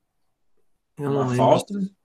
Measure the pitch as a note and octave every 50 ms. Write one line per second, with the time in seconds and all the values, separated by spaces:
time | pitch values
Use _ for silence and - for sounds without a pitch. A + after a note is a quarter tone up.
0 | _ _ _ _ _ _ _ _ _ _ _ _ _ _ _ _ _ _ _ -
1 | C#3+ C#3+ C#3 C#3 C3+ B2+ B2 B2 B2+ C3+ D#3 F3 - - G3+ G3+ F#3+ G3 - _
2 | _